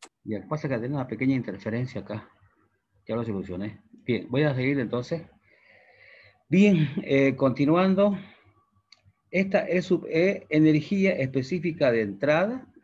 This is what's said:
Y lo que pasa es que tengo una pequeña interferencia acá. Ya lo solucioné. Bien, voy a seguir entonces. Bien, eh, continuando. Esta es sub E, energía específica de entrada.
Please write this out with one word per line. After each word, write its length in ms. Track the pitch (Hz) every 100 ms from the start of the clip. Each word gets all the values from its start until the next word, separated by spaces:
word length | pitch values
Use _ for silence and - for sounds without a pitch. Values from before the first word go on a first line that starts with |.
| - _
Y 120 | - 104
lo 60 |
que 60 | -
pasa 200 | 156 156
es 60 |
que 60 | 123
tengo 160 | 120 139
una 120 | 120
pequeña 280 | 107 131 135
interferencia 680 | 110 92 - 113 127 104
acá. 280 | 95 104 - _ _ _ _ _ _ _ -
Ya 80 | 113
lo 80 |
solucioné. 580 | 113 98 92 90 104 107 _ - -
Bien, 220 | 117 -
voy 140 | 131
a 100 | 151
seguir 260 | 131 127 139
entonces. 480 | 113 120 123 165 - _ _ _ _ _ _ _ - - _ _ _
Bien, 420 | 180 208 180 147 -
eh, 320 | - 139 135 135
continuando. 800 | 135 135 143 170 190 190 202 196 - - _ _ _ _ _ _ _ _ _
Esta 360 | 175 190 190 -
es 180 | 175 165
sub 200 | 175 -
E, 380 | 160 185 196 -
energía 640 | 151 156 151 151 196 190
específica 800 | - 131 135 131 180 170 160 135
de 100 | 117
entrada. 680 | 104 98 139 151 202 254 - _